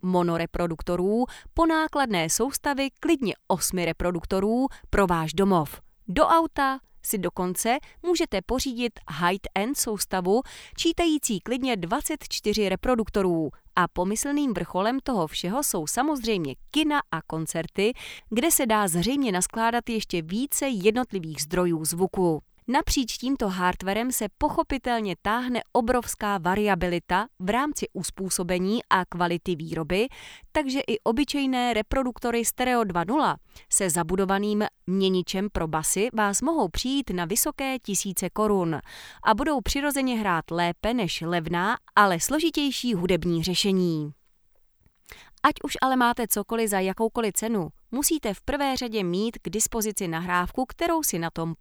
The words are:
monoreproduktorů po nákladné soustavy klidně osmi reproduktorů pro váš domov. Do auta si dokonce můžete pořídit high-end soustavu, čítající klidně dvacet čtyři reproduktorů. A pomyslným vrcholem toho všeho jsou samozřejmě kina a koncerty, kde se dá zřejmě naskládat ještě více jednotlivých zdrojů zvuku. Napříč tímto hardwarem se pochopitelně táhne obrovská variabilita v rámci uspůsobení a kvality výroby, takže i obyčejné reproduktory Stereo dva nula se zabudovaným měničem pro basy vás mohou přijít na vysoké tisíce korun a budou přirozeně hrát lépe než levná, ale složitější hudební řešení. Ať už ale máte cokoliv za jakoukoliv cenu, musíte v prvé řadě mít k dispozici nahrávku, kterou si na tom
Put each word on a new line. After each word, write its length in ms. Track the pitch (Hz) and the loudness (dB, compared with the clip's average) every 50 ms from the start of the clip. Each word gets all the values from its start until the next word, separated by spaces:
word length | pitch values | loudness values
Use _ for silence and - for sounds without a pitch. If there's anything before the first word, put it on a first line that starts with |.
monoreproduktorů 1200 | - 185 180 180 175 170 165 165 170 - - - 175 170 160 - - - 175 175 180 196 214 233 247 - - - - - - | -2 2 2 2 2 2 0 0 -2 -4 -2 -2 -2 -2 -4 -6 -4 -2 -2 0 2 2 2 2 0 -2 -4 -12 -20 -4 2
po 120 | 320 330 | 2 4
nákladné 640 | 330 320 320 311 311 - 294 269 233 202 170 156 160 | 4 4 2 0 0 0 0 0 2 2 0 2 0
soustavy 600 | - - 226 277 - - - 294 277 262 277 262 - _ | 0 0 0 -2 -2 -2 -2 -2 0 0 -2 -2 -4 _
klidně 340 | - 311 339 269 220 185 - - _ | 2 2 2 2 2 -2 -4 -4 _
osmi 380 | - 196 160 - - - 175 170 | -2 0 0 0 -2 0 0 0
reproduktorů 800 | 165 165 - 175 175 180 170 - - 196 190 196 214 233 247 269 269 - - - - | 0 0 0 0 0 0 -2 -2 -2 0 2 2 2 2 2 0 0 -2 -8 -6 2
pro 180 | - 202 196 | 4 4 4
váš 260 | 180 175 165 160 156 156 | 4 4 2 0 0 0
domov. 480 | 175 196 196 190 165 147 - - - - - _ _ _ | 2 4 4 4 4 2 0 -6 -14 -18 -20 _ _ _
Do 160 | - 175 285 311 | -2 4 4 6
auta 560 | - 330 330 330 320 - 302 277 269 262 269 - _ - - - | 6 6 4 4 2 0 0 0 0 -2 -4 -8 _ -20 -12 -6
si 120 | - - | -4 -4
dokonce 600 | 196 170 175 - - 180 180 180 - - 226 247 302 - - - - - | -2 -2 -2 -2 -2 -2 -2 -2 -2 0 0 0 0 -2 -10 -18 -6 -2
můžete 380 | 349 349 320 339 - 220 190 | 0 0 0 0 0 -2 -4
pořídit 580 | - - 233 262 - 269 233 233 247 226 - - - - | -2 -2 -2 -2 -2 -4 -2 -2 -2 -4 -4 -8 -14 -12
high-end 680 | 156 156 175 175 190 202 - - - 190 202 247 285 | -6 0 0 0 0 0 -6 -4 -4 -2 -2 -2 -2
soustavu, 640 | - - 240 214 190 - - 202 185 175 185 202 254 - - - - - - - | -2 -2 -2 -2 -4 -4 -2 -2 -2 2 2 2 2 2 -2 -10 -18 -20 -14 -8
čítající 640 | - - 339 330 - 339 330 302 285 - - 214 170 | 0 0 0 2 2 2 2 2 2 0 -2 -2 -4
klidně 380 | - 214 247 254 262 254 233 | -2 -4 -4 -2 0 0 0
dvacet 460 | 190 170 170 226 294 - - 311 - - - | -2 0 -2 -2 -2 -2 -4 -6 -6 -6 -8
čtyři 400 | - - - 208 208 214 208 185 | -8 -4 -2 0 2 2 2 0
reproduktorů. 800 | 185 - - 254 254 226 214 - - 208 190 180 170 165 156 131 - - _ - _ | 0 0 2 2 2 2 0 0 0 0 2 2 2 0 0 -2 -6 -10 _ -2 _
A 120 | 185 175 | 2 2
pomyslným 680 | 170 - 175 180 190 214 - - 285 285 294 294 254 202 | 2 0 0 0 0 0 -2 0 0 0 0 0 0 0
vrcholem 460 | 180 - - - 180 196 226 262 269 | -2 -4 -2 -2 0 0 0 0 0
toho 280 | - - 247 190 160 | -2 0 0 0 0
všeho 360 | 151 - - - 175 214 277 285 | -2 -2 -4 -4 -2 -2 0 0
jsou 240 | - - 180 151 | 0 -2 -2 -2
samozřejmě 680 | 147 - 233 269 311 302 262 220 226 214 185 156 135 127 - - - | -2 0 0 2 2 0 0 0 0 0 0 0 -4 -6 -10 -14 -2
kina 300 | - 294 320 294 294 285 - - | 0 2 2 2 2 0 -2 -2
a 100 | - 156 | -6 -6
koncerty, 720 | - - 160 160 160 - - 165 160 - - - 196 226 240 - - - - - - - | -6 -6 -6 -4 -4 -4 -4 -4 -6 -4 -2 0 0 0 0 -2 -10 -16 -16 -18 -10 -2
kde 220 | 214 233 285 339 | 0 2 2 4
se 140 | - - 277 | 4 2 4
dá 220 | 220 220 214 202 | 4 4 4 2
zřejmě 440 | 185 160 175 175 226 277 285 269 226 | 2 2 0 2 2 2 2 0 2
naskládat 580 | 185 180 180 - - 226 226 233 233 240 - - | 0 0 -2 -2 -2 0 0 2 0 0 -2 -2
ještě 320 | 226 220 - - - 175 | -4 -4 -2 -2 -4 -4
více 460 | 156 160 190 226 277 285 - - 294 | -4 -4 -4 -4 -4 -4 -2 -2 -2
jednotlivých 760 | 269 240 190 175 220 214 247 254 - 208 190 160 160 151 - | -2 -2 4 4 4 4 4 -2 -2 -4 -6 -6 -6 -6 -8
zdrojů 440 | 147 151 175 180 180 175 165 156 160 | -6 -2 0 2 2 2 0 0 -2
zvuku. 560 | 151 170 170 190 180 - 196 180 170 156 147 - _ _ _ _ | -4 0 0 0 0 2 2 2 2 2 0 -4 _ _ _ _
Napříč 500 | - 254 302 330 - - 285 240 220 - | 0 0 2 2 2 0 0 0 -2 -4
tímto 320 | - 240 254 277 - 233 190 | -6 -2 -2 -2 0 0 -2
hardwarem 640 | 185 185 180 180 180 - 185 190 202 220 240 262 | 0 2 0 0 0 0 -2 -2 -2 0 -2 -2
se 140 | 247 - 220 202 - | -2 -2 -4 -4 -2
pochopitelně 800 | _ 294 294 - 339 320 - 285 247 - 247 240 226 214 196 170 - | _ -2 0 2 0 0 0 -4 -4 -2 -2 -2 0 -2 -4 -4 -4
táhne 400 | - 202 220 247 247 254 247 226 - - | -2 -2 0 0 0 -2 -2 -4 -4 0
obrovská 680 | - 240 226 233 254 247 233 - - - 214 208 202 | 0 0 2 4 2 0 0 -2 -6 -4 -2 -2 -2
variabilita 880 | 185 156 180 190 208 208 208 190 170 180 180 175 170 - - 180 190 220 - _ - | 0 0 0 2 2 2 2 2 2 0 0 -2 -2 -2 0 0 0 0 -2 _ -6
v 100 | 185 190 | -4 -2
rámci 360 | 214 247 285 302 285 - - - - | 0 0 0 -2 -4 -6 -8 -6 -6
uspůsobení 840 | 196 170 - - - 190 180 - - 180 175 180 180 185 196 220 247 - - | -8 -8 -8 -8 -8 -6 -4 -4 -4 -2 -2 0 0 0 0 0 -2 2 2
a 160 | 175 190 180 | 2 2 2
kvality 500 | - - 175 180 175 175 170 - 190 175 | -2 -2 -2 0 0 0 -2 -2 -4 -4
výroby, 520 | 143 165 160 160 160 160 147 180 196 240 269 - - - - - - - - | -4 -6 -6 -6 -6 -4 -2 0 0 0 -2 -4 -12 -20 -20 -20 -20 -20 -4
takže 280 | - 311 285 262 254 285 - | -2 -2 -2 0 -2 -2 -2
i 120 | - 233 - | -2 -4 0
obyčejné 760 | - - 226 277 285 - - 285 277 262 262 247 247 247 226 | 0 0 2 2 0 0 0 -2 0 0 0 0 0 0 0
reproduktory 720 | 214 214 - - 269 262 247 226 - - 240 233 233 226 | 0 -2 0 0 0 0 -2 -4 -4 -4 -2 -2 0 -2
Stereo 380 | - - - 254 254 247 233 220 | -2 -2 0 0 2 2 2 0
dva 200 | 190 170 175 170 | 0 0 -2 0
nula 340 | 180 262 311 262 185 143 - - _ - - - _ | 0 2 2 2 2 0 -2 -8 _ -20 -20 -6 _
se 180 | - 202 196 185 | 0 0 2 2
zabudovaným 760 | 151 175 170 160 185 190 196 185 196 196 208 208 214 208 214 - - _ _ | 0 0 0 0 0 0 2 2 2 0 0 0 0 0 -2 -2 -4 _ _
měničem 600 | 180 185 196 190 190 185 180 170 - - 190 208 202 | -2 0 2 4 4 2 2 0 -2 -4 -4 -4 -4
pro 160 | - - 165 | -4 -4 -4
basy 420 | 160 156 156 151 - - 190 214 254 - | -2 -2 -2 -2 0 0 0 0 0 0
vás 280 | 220 208 202 190 - | 0 0 0 0 0
mohou 280 | 247 311 339 302 214 165 | 0 0 0 0 0 0
přijít 400 | - - - 254 269 277 262 - | -2 -4 -4 -2 -2 -2 -2 -2
na 160 | 185 180 175 | -4 -4 -2
vysoké 540 | 160 214 - - 302 - - 269 269 262 247 | -2 0 0 0 -2 -2 -4 -4 -4 -4 -6
tisíce 500 | - - 190 - - 196 180 - 190 170 | -4 -4 -4 -2 -2 -4 -4 -4 -4 -4
korun 500 | - 208 214 208 202 190 175 165 151 - - - - - - - - - - | -2 0 2 2 2 2 2 0 -2 -4 -6 -12 -18 -18 -18 -20 -20 -2 2
a 100 | - 214 | 2 2
budou 280 | 214 285 311 294 254 | 2 2 0 0 0
přirozeně 580 | 190 - - 277 285 294 269 277 262 254 240 220 | -2 -2 -2 0 0 0 0 0 0 0 0 0
hrát 320 | 208 196 175 160 - - | 0 0 0 0 -2 -2
lépe 420 | 165 170 175 175 170 - - 214 247 | -2 0 0 0 -2 -2 -2 -2 0
než 280 | 247 214 165 - - | 0 0 -2 -2 -4
levná, 560 | 165 165 175 175 160 165 175 175 180 208 240 - - - _ | -2 -2 -2 -2 0 -2 -2 0 0 0 -2 -4 -8 0 _
ale 240 | 208 202 196 175 160 | 4 6 6 4 2
složitější 760 | - - 269 311 339 330 - 311 285 277 240 - - 247 226 | 0 0 0 0 0 2 2 2 0 0 -2 -2 0 0 0
hudební 500 | 175 175 185 185 165 165 175 170 165 160 | 0 2 2 2 2 2 0 0 0 0
řešení. 680 | 185 175 - - 202 190 185 180 170 160 156 151 147 - - _ _ _ _ _ _ _ _ _ _ _ _ _ _ _ _ _ - - - - - - _ - | 0 0 2 2 2 4 4 4 2 2 0 -2 -6 -8 -14 _ _ _ _ _ _ _ _ _ _ _ _ _ _ _ _ _ -20 -20 -20 -20 -20 -6 _ 0
Ať 100 | 294 302 - - | 0 0 0 -6
už 140 | 285 - - | -8 -4 0
ale 140 | - 262 262 | 0 2 4
máte 320 | 254 240 240 240 - 233 | 4 4 2 2 0 -2
cokoliv 420 | - - 214 202 - 226 226 226 208 | -2 -2 -4 -2 -2 -2 -2 0 0
za 100 | 202 190 | 0 0
jakoukoliv 540 | 185 190 190 - 226 226 - 247 226 202 - | 0 0 0 0 -2 -2 0 -2 -2 -2 -2
cenu, 360 | - 220 226 233 202 160 - - _ _ _ | -2 -2 0 0 0 -2 -4 -8 _ _ _
musíte 420 | 226 269 294 - 330 294 - 214 185 | -4 -2 0 0 0 0 0 -4 -4
v 80 | - | -4
prvé 360 | - - 262 285 285 269 262 | -4 -4 -2 0 0 0 0
řadě 260 | 254 254 233 220 214 185 | -2 -4 -4 -2 -2 0
mít 340 | 175 175 190 220 233 - | 0 0 0 -2 -2 -4
k 120 | - - 175 | -6 -10 -6
dispozici 580 | 170 220 - - - 226 208 214 196 - 196 | -2 -2 -2 -2 -2 -2 -2 -2 -2 -4 -4
nahrávku, 580 | 170 160 160 175 180 180 175 180 - - 254 262 | -4 -4 -4 -2 0 0 0 0 0 -2 -4 -4
kterou 380 | - - - 330 339 339 320 294 | -4 -4 -2 0 0 0 0 0
si 160 | - - 170 | -2 -2 -2
na 100 | 165 165 | -4 -4
tom 220 | - 170 165 165 160 - | -4 -6 -6 -6 -6 -8